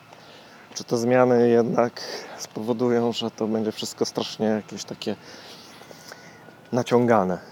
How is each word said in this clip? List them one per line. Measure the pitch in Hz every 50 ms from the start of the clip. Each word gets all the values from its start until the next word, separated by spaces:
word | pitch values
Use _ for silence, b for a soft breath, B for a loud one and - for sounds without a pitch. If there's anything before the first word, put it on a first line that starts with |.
| B B B B B B B B B B B B B B B
Czy | - -
te | - - 120
zmiany | 117 120 127 127 127 123 123 120 120 120
jednak | 117 117 113 120 123 120 117 120 - - - - B B B B B B
spowodują, | - - - - 107 113 123 110 123 123 120 117 117 120 110
że | - 117 110
to | - - 110 107
będzie | 110 113 110 110
wszystko | - - - - - - 113
strasznie | - - 117 110 - - - 110
jakieś | 107 110 104 98 - 107 98 -
takie | - 98 - - 110 101 - B B B B B B B B B B B B B B B B B B B B B B B B B B B - - -
naciągane? | - 123 117 - 123 120 123 117 117 107 92 92 90 - - B